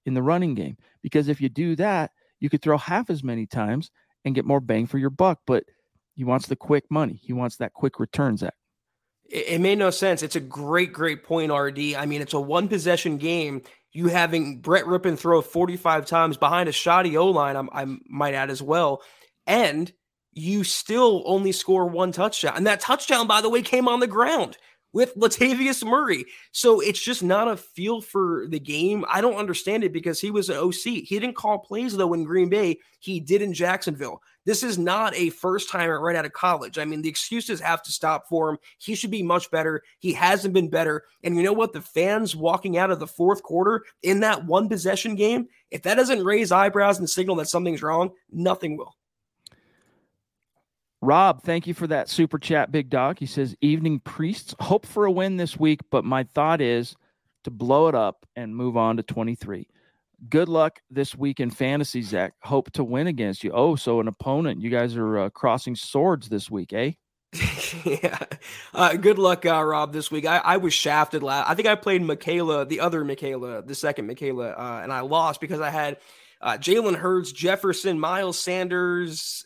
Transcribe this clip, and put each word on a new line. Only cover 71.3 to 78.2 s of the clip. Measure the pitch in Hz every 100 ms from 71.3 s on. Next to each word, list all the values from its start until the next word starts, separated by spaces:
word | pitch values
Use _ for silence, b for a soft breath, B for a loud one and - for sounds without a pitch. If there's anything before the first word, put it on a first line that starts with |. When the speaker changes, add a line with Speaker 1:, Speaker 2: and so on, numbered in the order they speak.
| 139 -
Speaker 2:
I |
think | 175 220
I | 208
played | 208 185
Michaela, | 165 147 - 175 165 147 139
the | 160
other | 175 165 147
Michaela, | 139 139 131 123 113
the | 104 139
second | 151 143 107
Michaela, | 131 139 127 117
uh, | - 123 117
and | 101
I | 131
lost | 135 160 165 147
because | 151 156
I | 151
had, | 156 147 143 b b b b
uh, | - 110
Jalen | 160 220 214 165
Hurts, | 180 185 180
Jefferson, | - 170 196 196 180 190 160
Miles | 156 185